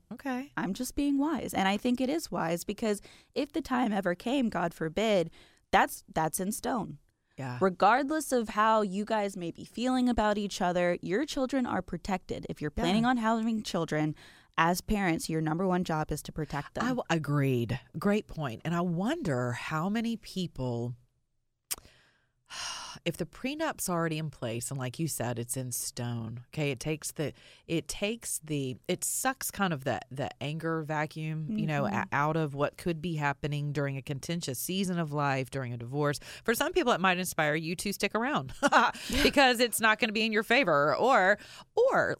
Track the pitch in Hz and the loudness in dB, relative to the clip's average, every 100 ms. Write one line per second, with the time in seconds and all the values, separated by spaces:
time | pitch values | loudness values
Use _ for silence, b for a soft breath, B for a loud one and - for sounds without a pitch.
0 | - 226 277 247 285 - 175 202 254 - | -6 -10 -4 -4 -6 -4 -4 -2 -4 -2
1 | 285 277 294 285 - - 190 208 247 247 | 2 2 2 0 -2 0 2 2 2 0
2 | 254 320 - 175 165 175 - 208 220 202 | 0 -2 -2 -2 -2 -2 -4 -4 -2 -2
3 | - B B - 285 320 - 247 240 190 | -6 B B -6 -4 -4 -2 0 0 0
4 | 190 175 233 277 233 175 170 - 160 156 | 0 -2 0 0 2 0 -2 -2 -4 0
5 | 220 202 165 b b b b 196 294 - | 2 2 2 b b b b 4 4 0
6 | - 175 160 - 185 - 247 254 165 147 | -8 -2 0 0 -4 -4 -2 -2 -4 -8
7 | _ _ _ - 131 123 190 180 196 247 | _ _ _ -10 -6 2 2 4 6 6
8 | 277 311 - 247 220 208 220 220 208 190 | 2 -2 0 0 0 2 4 6 2 -2
9 | 208 220 202 196 170 - - - 247 254 | -2 0 -2 -4 -8 -8 -12 -4 0 2
10 | 247 233 214 208 202 - 180 180 175 175 | 2 4 2 2 -2 0 0 2 2 2
11 | 165 196 302 - 262 269 240 190 - 170 | 0 -2 0 -2 0 0 0 -2 -4 -6
12 | - 185 - - - - 151 - 165 208 | -4 -4 -4 -8 -8 -6 -6 0 2 4
13 | 240 247 220 226 220 220 - 185 160 151 | 4 2 2 2 0 -2 -2 -2 0 0
14 | 156 151 B B B - 165 180 - 208 | 0 -2 B B B 2 4 2 0 0
15 | 190 165 - 160 156 160 190 180 180 156 | 2 0 0 -2 0 0 2 2 0 -2
16 | 156 151 - - 156 143 - - 240 247 | -2 -4 -6 -8 -6 -6 -6 -4 -2 -2
17 | - 165 143 147 135 123 117 131 - 165 | 0 0 2 2 2 2 0 -4 -6 -4
18 | 202 208 - - 143 110 - 170 180 165 | 0 0 -2 -6 -6 -6 -4 -2 0 0
19 | 208 339 226 123 123 120 - 156 180 220 | -2 -2 0 0 0 -4 -4 -2 -2 -2
20 | 233 233 - 185 175 - 127 120 120 120 | -2 -6 -8 -6 -6 -4 -4 -2 -4 -8
21 | _ _ _ _ _ _ - - b b | _ _ _ _ _ _ -12 -12 b b
22 | b b b b - B B B B B | b b b b -16 B B B B B
23 | - - 175 - 254 302 320 - - 170 | -6 -4 -6 -6 -6 -2 -4 -4 -2 0
24 | 165 156 160 - 120 117 - 139 127 120 | 0 -2 -6 -6 -6 -4 -4 -4 -4 -4
25 | 160 - 120 117 120 131 127 120 - - | -4 -2 -4 -4 -4 -6 -6 -6 -8 -6
26 | 120 120 113 120 123 - 143 127 156 156 | -6 -6 -6 -10 -10 -4 -2 -2 -4 -6
27 | - - 143 - B B B 165 - - | -6 -4 -6 -6 B B B -4 -4 -4
28 | 202 233 - - 151 147 131 127 - 180 | -4 -4 -8 -8 -4 -4 -4 -4 -4 -4
29 | - - 262 269 - - 196 151 135 107 | -2 -2 -2 -2 -4 -2 0 0 -2 -4
30 | - 131 120 - 139 156 160 160 151 151 | -4 -6 -6 -4 -6 -4 -2 -2 -2 -2
31 | 151 156 156 156 156 214 156 147 135 113 | -2 -4 -6 -4 -4 -2 0 0 0 0
32 | 95 131 147 160 156 139 143 - 185 160 | 0 2 2 2 0 0 -2 -2 -4 -2
33 | 175 156 143 139 151 147 147 147 139 135 | -2 0 0 -2 -2 -2 -2 -2 -2 -4
34 | 127 139 - 170 156 123 - 185 190 175 | -6 -6 -4 -4 -4 -4 -2 -2 0 0
35 | 160 147 143 135 131 135 123 120 117 143 | 0 0 0 0 -2 -4 -6 -6 -6 0
36 | 147 143 B B - 233 294 370 247 175 | 0 0 B B -2 0 2 2 4 4
37 | 190 180 185 - 151 156 160 175 208 190 | 4 2 0 0 2 2 -2 -4 -4 -2
38 | 202 214 254 269 135 - 285 302 254 - | -2 0 0 -2 -4 0 4 6 4 2
39 | - 233 247 - 269 240 247 - 220 214 | -4 2 4 6 6 6 2 2 2 4
40 | 226 214 220 214 220 247 269 147 147 - | 2 0 0 2 4 4 6 4 4 4
41 | 226 247 185 202 B B B - 508 415 | 6 6 6 4 B B B 2 4 4
42 | 101 | 2